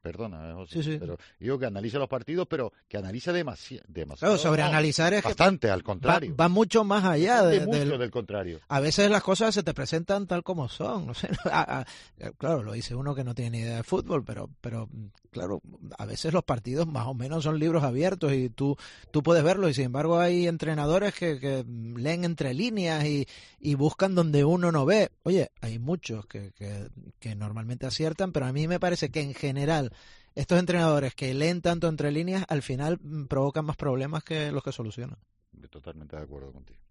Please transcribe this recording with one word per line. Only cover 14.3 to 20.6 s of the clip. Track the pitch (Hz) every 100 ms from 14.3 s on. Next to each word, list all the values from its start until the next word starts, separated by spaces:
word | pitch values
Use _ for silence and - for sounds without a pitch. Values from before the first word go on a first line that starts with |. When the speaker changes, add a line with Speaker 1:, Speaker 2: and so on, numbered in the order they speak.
| 117 135 -
Speaker 2:
pero, | 120 113 110 - 104 _ _
claro, | - 90 98 - - - -
a | 107
veces | 104 160
los | 170
partidos | - 123 107 131 165
más | 143 113
o |
menos | 131 127 160
son | 156 156
libros | 156 165
abiertos | 139 120 175 190 156
y | 135 127
tú, | 110 139 143 - - -
tú | 151
puedes | 143 170
verlo, | 147 190 185
y |
sin | 139 127
embargo | 123 156 170
hay | 175 175 175
entrenadores | 165